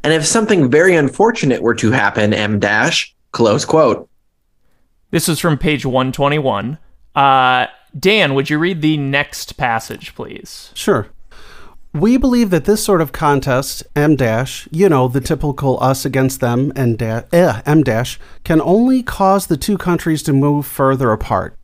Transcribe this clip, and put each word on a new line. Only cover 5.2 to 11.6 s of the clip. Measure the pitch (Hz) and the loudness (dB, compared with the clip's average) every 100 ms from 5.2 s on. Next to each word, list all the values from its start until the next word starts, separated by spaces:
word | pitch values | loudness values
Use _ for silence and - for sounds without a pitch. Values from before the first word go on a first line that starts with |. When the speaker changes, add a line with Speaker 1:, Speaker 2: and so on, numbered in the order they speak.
| 165 | -2
Speaker 2:
is | 156 | -2
from | 175 147 | -2 0
page | - 147 131 | 0 -2 -2
one | 127 127 | -2 -2
twenty-one. | 131 139 151 131 101 104 156 - - _ | -2 -2 0 -2 -4 -6 -10 -16 -20 _
Uh, | 147 139 135 127 127 123 - _ 143 | 0 2 4 2 0 -2 -8 _ -2
Dan, | 185 220 160 | 0 2 2
would | 135 139 | 0 -2
you | 151 | -2
read | 170 180 | -2 0
the | 151 156 | 0 0
next | 139 139 143 - - - | -2 -2 -4 -10 -16 -6
passage, | 131 113 - 113 - | -2 -2 -6 -14 -16
please? | - - - - - - | -14 -14 -14 -18 -20 -18
Speaker 3:
Sure. | - - 151 101 - - - - - | -6 0 0 -2 -12 -20 -20 -20 -18